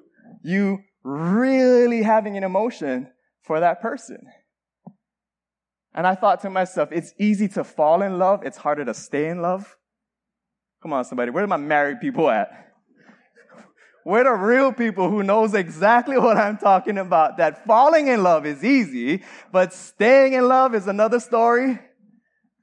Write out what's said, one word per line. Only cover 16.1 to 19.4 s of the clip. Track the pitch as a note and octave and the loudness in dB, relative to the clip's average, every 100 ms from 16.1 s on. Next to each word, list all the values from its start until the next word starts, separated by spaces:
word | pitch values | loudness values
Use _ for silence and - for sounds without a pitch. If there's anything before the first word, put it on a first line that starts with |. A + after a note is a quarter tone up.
| C4 | 0
what | A#3 G#3+ | 2 2
I'm | G#3 G#3 | 0 0
talking | G#3 F#3+ F#3+ G3 | 2 2 2 -6
about? | F#3 E3+ D#3 D#3 | 0 2 2 2
That | D#3+ D3 G#3+ | -2 -2 0
falling | A3 C#4 D#4+ C#4+ | 4 6 4 2
in | A#3 | 2
love | F#3 D#3+ D3+ | 2 2 0
is | C#3+ | -6
easy, | F#3+ C#4 F#3 B2+ A#2+ F#3 - - | 0 2 0 -4 -4 -4 -6 -20